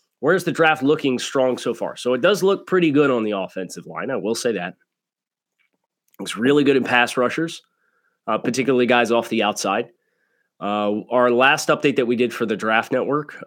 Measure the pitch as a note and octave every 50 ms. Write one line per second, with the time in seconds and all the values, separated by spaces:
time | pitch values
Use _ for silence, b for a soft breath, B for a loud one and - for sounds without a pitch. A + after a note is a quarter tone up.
0 | _ _ _ _ A#2+ D3+ F#3 F3+ F3+ E3+ D3+ - E3 D#3 D#3 C#3+ C3+ C#3+ D#3 -
1 | - C3+ B2 A#2+ - - - C3+ C3 B2+ A#2+ G#2+ - G#2 F2+ - G2+ - - -
2 | - A#2+ B2+ B2+ C#3 F3+ G#3 E3 F#3 G3 G3 F#3+ - - F#3 F#3 F3 D#3 C3+ D3
3 | D3 C#3 B2+ A#2 A2 G#2+ G#2 G2 F#2 F2+ - F#2+ F#2 E2+ - F2 E2+ E2+ E2 E2
4 | F#2+ B2+ C3+ G2+ E2+ G#2+ A2+ - - A#2+ G#2+ F2+ F2 F#2 - _ _ _ _ _
5 | _ _ _ _ _ _ _ _ _ _ _ _ _ _ _ _ _ _ _ _
6 | _ _ _ - F#2+ - - G2+ A#2+ C3+ C#3+ D3 C3+ C#3+ C3+ B2+ A#2+ - B2+ A#2+
7 | A#2+ A#2+ - C3 B2 A#2+ - D#3+ E3 E3 - - _ _ _ _ _ _ _ _
8 | _ _ _ _ _ A#2 A2 G#2+ - B2+ A#2 C3 A#2+ C3+ C3 B2 B2 A#2 B2 A#2+
9 | A#2+ G#2+ A#2 A#2 A#2 - A2+ A2 G#2 G#2 G2+ - - G2 G2 G2 F#2+ - _ _
10 | _ _ _ _ _ _ _ _ _ _ _ - F#2+ G2+ G#2 G#2 G#2 G#2 G#2 G#2+
11 | - - A#2+ B2+ B2 B2 A#2+ A#2+ C3 C#3 D#3 D#3 - - D3+ C#3 - C#3+ B2+ C#3
12 | B2 A2+ B2 A2+ B2 A#2 - - A#2+ G#2+ A2 F2+ A2 A2 A2 A2+ A2 - C3 B2+
13 | F#2+ G#2 C#3 D3+ D3 - - - -